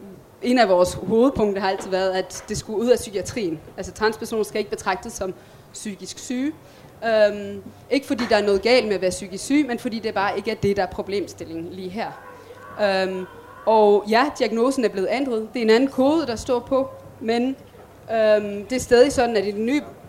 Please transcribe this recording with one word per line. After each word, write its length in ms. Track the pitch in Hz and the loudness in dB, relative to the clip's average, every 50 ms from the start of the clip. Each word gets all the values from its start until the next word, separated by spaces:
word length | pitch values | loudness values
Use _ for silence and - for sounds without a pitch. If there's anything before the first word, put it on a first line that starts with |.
| 208 196 180 - - - - - | -20 -20 -20 -20 -20 -20 -14 -6
en 160 | - 247 254 254 | -2 2 4 4
af 100 | 220 190 | 4 4
vores 240 | 180 180 180 180 | 4 4 4 2
hovedpunkter 720 | - - - 185 220 226 247 285 269 233 214 208 196 202 | 0 -4 -2 0 4 4 4 4 4 2 0 0 0 -2
har 80 | 208 190 | -2 -2
altid 200 | 196 190 - 196 | -2 -4 -4 -4
været, 200 | 185 185 190 190 | -2 0 0 0
at 340 | 185 185 185 - - - - - | 0 -2 -4 -6 -10 -14 -10 -10
det 100 | 214 - | -8 -8
skulle 200 | - 220 220 190 | -8 -6 -4 0
ud 100 | 233 247 | 2 2
af 80 | 226 | 2
psykiatrien. 640 | 214 - 214 196 190 180 - - 254 196 165 160 160 - - - | 2 0 -6 -8 -8 -8 -6 -6 -4 -4 -4 -6 -6 -10 -12 -14
Altså, 160 | 214 180 180 | -14 -12 -12
transpersoner 500 | - - 214 220 220 - 233 - 226 214 | -6 -2 -2 -2 -2 -4 -8 -6 -4 -4
skal 160 | 202 - - 214 | -4 -2 -4 -6
ikke 120 | 208 - | -6 -6
betragtes 420 | 214 - - 196 190 190 - 233 | -8 -6 -4 -4 -4 -4 -6 -10
som 220 | - - 196 190 - - - - - - - - | -10 -8 -8 -8 -8 -12 -18 -20 -20 -20 -20 -20
psykisk 460 | - - - 214 190 - 190 - - - | -18 -14 -12 -12 -12 -12 -14 -16 -14 -12
syge. 340 | - - 247 254 269 311 320 - - - - - - - - - 220 | -8 -6 -4 -4 -4 -4 -6 -10 -16 -20 -20 -20 -20 -20 -12 -6 -2
Øhm, 580 | 233 220 214 208 208 208 208 202 202 202 196 - - - - - - | 2 4 4 4 4 2 -2 -8 -10 -12 -12 -14 -16 -20 -20 -4 -2
ikke 160 | 254 277 277 | -2 -2 0
fordi 180 | - 277 214 240 214 | -2 -4 -2 0 2
der 60 | 226 | 2
er 60 | 208 | 2
noget 200 | 202 202 196 190 | 4 2 2 2
galt 240 | 214 226 254 247 220 | 4 4 4 4 4
med 80 | 214 196 | 2 0
at 60 | 170 | 0
være 100 | 190 185 | -2 -2
psykisk 340 | 180 - 202 180 196 190 - | -2 -4 -8 -12 -12 -8 -2
syg, 200 | - 277 302 285 240 | 2 2 2 2 0
men 100 | 240 - | -2 -6
fordi 200 | - 240 220 220 | -6 -6 -6 -6
det 160 | 208 220 208 | -6 -4 -2
bare 220 | 196 196 202 165 | -2 -2 0 -2
ikke 140 | 202 202 226 | -2 -4 -4
er 40 | 220 | -4
det, 220 | - - 202 196 | 0 0 0 0
der 60 | 196 | 0
er 40 | 185 | -2
problemstillingen 840 | 185 - 214 - 190 196 202 165 - - - 165 160 165 165 170 180 | -2 -4 -6 -6 -4 -4 -4 -4 -6 -10 -12 -12 -10 -10 -10 -10 -10
lige 160 | 185 190 185 180 | -10 -10 -10 -8
her. 220 | 185 226 185 147 - - - - - - - - - - - - - - | -8 -8 -8 -8 -10 -14 -18 -20 -20 -20 -20 -20 -20 -20 -20 -12 -4 0
Øhm, 440 | 208 196 190 190 190 190 190 190 185 - - - - - - - - | 0 2 2 2 0 -2 -2 -6 -8 -10 -14 -18 -20 -20 -20 -4 0
og 380 | 214 226 220 208 208 208 196 208 208 | 4 4 6 6 6 6 4 4 2
ja, 160 | 220 233 277 294 - - | 2 4 4 2 0 -2
diagnosen 460 | 240 214 226 226 240 269 269 269 220 | -2 0 2 2 2 2 2 2 0
er 40 | 190 | 0
blevet 200 | 180 196 190 - | 0 -2 -2 0
ændret. 380 | 220 262 285 262 226 220 220 220 | 0 -2 -2 -2 -2 -4 -4 -4
Det 60 | - 247 | -4 0
er 40 | 226 | 4
en 60 | 220 | 6
anden 180 | 220 240 269 262 | 6 6 4 2
kode, 380 | - 262 262 285 311 330 285 | 2 2 2 4 4 2 0
der 100 | 233 226 | -2 -4
står 220 | 214 - 277 247 240 | -6 -2 -2 -2 -2
på, 300 | 240 - 269 262 269 269 - - - - - - | -2 0 0 0 0 -2 -6 -14 -20 -20 -14 -6
men, 360 | 214 220 233 240 247 262 269 - - - - - - - - - - - | -4 -2 0 0 0 -2 -4 -6 -12 -20 -20 -20 -20 -20 -20 -16 -8 -4
øhm, 520 | 226 226 220 214 214 214 208 202 202 208 202 | 0 2 4 4 4 4 2 -2 -6 -8 -6
det 120 | - 254 | -4 -4
er 40 | 247 | -4
stadig 320 | - - 240 240 269 285 | 2 6 6 6 6 6
sådan, 240 | 277 277 240 240 226 | 4 2 0 2 2
at 100 | 196 185 | 0 0
i 40 | 208 | -2
den 160 | 202 208 226 | -2 -2 -2
nye, 160 | 240 294 294 - - - - - | 0 0 -2 -2 -6 -12 -20 -20